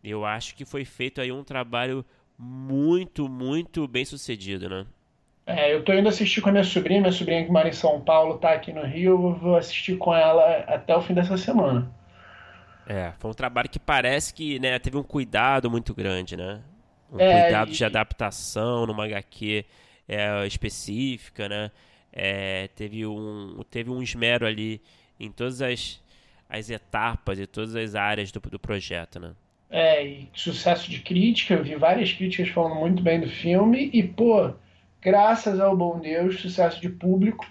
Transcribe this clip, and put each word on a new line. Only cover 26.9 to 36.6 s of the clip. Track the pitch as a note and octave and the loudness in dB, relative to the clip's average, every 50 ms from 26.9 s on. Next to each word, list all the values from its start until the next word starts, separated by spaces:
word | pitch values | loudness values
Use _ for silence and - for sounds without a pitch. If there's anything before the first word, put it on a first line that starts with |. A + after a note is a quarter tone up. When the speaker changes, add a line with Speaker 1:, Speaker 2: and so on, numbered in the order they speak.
| - A2 A2 A#2 A2+ - _ - G2 G2 | -4 -2 -2 -2 -2 -4 _ -6 -6 -6
Speaker 1:
e | G2 | -8
todas | - _ G#2+ A2 A2+ A2+ | -10 _ -8 -8 -6 -6
as | A2+ A2+ G#2+ G2+ | -6 -6 -6 -4
áreas | G#2 G2+ G#2 G#2+ G#2 G2+ G2 | -2 -2 -2 -2 -4 -6 -8
do, | - G#2 | -10 -14
do | - - - G2+ | -14 -12 -14 -12
projeto, | - - G#2+ G2 - - F2 F2 E2+ _ - F2 | -8 -6 -6 -6 -6 -8 -8 -8 -10 _ -16 -16
né? | F2 E2 F2 _ _ _ _ _ _ _ | -16 -16 -18 _ _ _ _ _ _ _
Speaker 2:
É, | - E3 E3 D#3+ D#3 D3 C#3+ | 0 2 4 4 4 2 0
e | C#3 C#3 - - - _ | -6 -12 -16 -20 -18 _
sucesso | - - F3 - - - F3+ F3 F3 - - | -10 -8 -8 -8 -2 2 2 2 2 -2 -10
de | E3+ C3 | -10 -12
crítica, | - - F3+ F3+ G3+ A#3 A#3 - - - F3+ | -6 0 2 4 4 4 4 2 2 2 2
eu | - C#3 | 2 2
vi | C#3 - | -2 -2
várias | D3 D#3 E3 F#3 A#3+ G#3 F#3+ - | 2 4 4 4 4 2 -2 -2
críticas | - F#3+ F#3 F#3 - F3 - | -4 -4 -4 -2 -4 -4 -2
falando | - F3 E3 E3 D#3+ | 0 0 0 0 0
muito | D#3 D#3 E3+ F#3 F3+ | -2 0 2 2 2
bem | F3+ E3+ E3 E3+ | 4 2 2 2
do | D#3+ - | 0 -4
filme, | - - - E3+ F3 F#3 G#3 A3+ A#3+ C4+ C#4+ C#4+ - | -6 -4 0 2 4 6 6 6 4 4 0 2 2
e, | A#3 F3+ | 2 2
pô, | F3+ - - A#3 A#3 A3 G3+ D#3+ B2+ - - _ _ _ _ _ _ _ _ | 2 0 2 4 4 6 4 4 2 -4 -10 _ _ _ _ _ _ _ _
graças | - F#3+ F#3+ G3+ G#3 A3 A#3 A3+ - G#3+ G3 F#3+ | 2 4 6 6 6 6 4 2 0 -2 0 4
ao | G3 G3 G3 | 4 4 4
bom | F3+ F3 F3 E3+ E3+ | 4 2 0 -2 -4
Deus, | D#3 D#3 D#3+ E3+ F3 F#3 F#3 - | -6 -4 -2 0 0 0 -2 -2
sucesso | - F3+ - F#3 | -6 -6 0 2